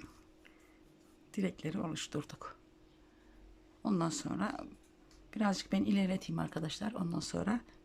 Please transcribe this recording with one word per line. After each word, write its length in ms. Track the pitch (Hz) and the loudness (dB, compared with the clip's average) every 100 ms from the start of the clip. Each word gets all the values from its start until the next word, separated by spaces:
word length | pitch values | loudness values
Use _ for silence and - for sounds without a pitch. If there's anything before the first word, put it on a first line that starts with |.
| - - - - - - - - - - - - - | -18 -18 -20 -20 -20 -20 -20 -20 -20 -20 -20 -20 -8
direkleri 460 | - 185 - 156 190 | 0 0 0 -2 -2
oluşturduk. 800 | 165 151 - 147 - - - - - - - - - - - - - - - - | -2 -2 -4 -4 -6 -8 -12 -14 -20 -20 -20 -20 -20 -20 -20 -20 -20 -20 -20 -6
Ondan 240 | 226 190 165 | 0 2 2
sonra 580 | - - - 208 - - - - - - - - | 0 -2 0 -2 -4 -10 -14 -20 -20 -20 -20 -8
birazcık 380 | - 208 190 - | 2 2 2 2
ben 120 | 196 | 2
ilerleteyim 540 | 196 196 190 190 - 165 | 4 4 4 2 0 -2
arkadaşlar. 540 | 165 - 165 - - | -2 -2 -4 -2 -4
Ondan 280 | 220 175 170 | -2 -2 -2
sonra 400 | - 170 175 240 - - | -2 -2 0 0 -2 -18